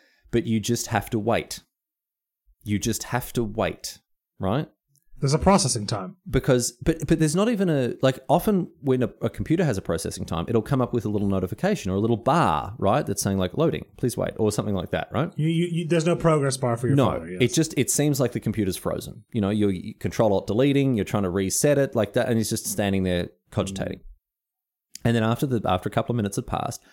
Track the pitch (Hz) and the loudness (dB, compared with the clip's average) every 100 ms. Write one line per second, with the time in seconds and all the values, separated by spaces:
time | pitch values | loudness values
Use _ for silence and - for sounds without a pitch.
0 | _ _ _ 120 117 113 101 117 - 107 | _ _ _ -2 0 0 0 -2 -2 -4
1 | - 113 104 98 - - - _ _ _ | -2 -2 0 0 -2 -10 -16 _ _ _
2 | _ _ _ _ _ _ 107 104 117 110 | _ _ _ _ _ _ -4 -2 -2 -4
3 | - 123 - - 110 107 90 - - - | -4 -6 -4 -4 -4 -2 -2 -4 -10 -14
4 | _ _ _ - 95 123 - _ _ _ | _ _ _ -6 -2 -2 -2 _ _ _
5 | _ - 139 151 185 196 131 113 101 107 | _ -4 0 2 6 4 4 -2 -4 -6
6 | 92 - - 127 - 127 120 - - 160 | -6 -12 -2 0 4 2 2 -2 -2 -2
7 | - 160 156 165 220 214 190 147 120 - | 0 2 2 2 2 2 2 2 0 0
8 | 131 131 - 156 220 196 - - 139 127 | 0 0 2 2 4 2 0 -4 0 2
9 | 110 - 113 - 101 165 165 95 - 85 | 0 -2 -6 -4 0 2 2 0 -2 -4
10 | 87 - - 82 87 113 - 131 120 120 | -4 -8 -6 -4 0 0 0 0 0 -2
11 | 107 104 101 95 92 - 185 214 95 95 | -2 -2 0 0 -2 -2 -2 -2 -2 0
12 | 113 113 131 165 117 76 60 113 98 127 | 0 0 2 2 2 0 -2 -2 0 2
13 | - 101 104 98 92 - 160 76 - - | 0 -2 -2 0 0 0 0 -2 -8 -6
14 | 127 - 87 - 107 - 104 98 90 87 | -4 -2 -4 0 0 0 -2 -2 -2 -4
15 | - 107 156 - 156 165 175 170 160 170 | -2 -2 -4 -2 0 0 0 -2 0 0
16 | 160 170 165 156 139 131 123 117 123 139 | 2 2 2 2 2 0 -2 0 2 4
17 | 113 60 85 - 123 - 156 - 113 - | 4 2 -4 0 2 2 0 0 0 2
18 | 147 135 123 117 - 107 95 87 - - | 2 2 0 -2 -4 0 -2 -2 -4 -6
19 | 113 - 107 120 98 107 104 90 - - | -8 -14 -8 -2 0 2 0 0 -6 -8
20 | 95 - 110 95 - 104 143 139 135 117 | -4 2 4 2 2 2 4 4 2 2
21 | 92 107 95 92 95 - 147 139 135 120 | 0 0 0 0 0 2 2 2 2 0
22 | 104 127 120 113 107 110 - 101 101 98 | 0 0 0 0 0 -4 -4 -2 0 2
23 | 92 87 85 - _ - 98 98 - - | 0 0 -2 -10 _ -4 -4 -4 -6 -8
24 | - - _ _ _ _ _ _ _ - | -14 -20 _ _ _ _ _ _ _ -4
25 | 120 117 110 117 143 120 - 92 104 - | 0 2 2 0 0 0 0 0 0 -4
26 | 110 120 101 - - - - - _ | -2 -2 -2 -4 -4 -6 -6 -8 _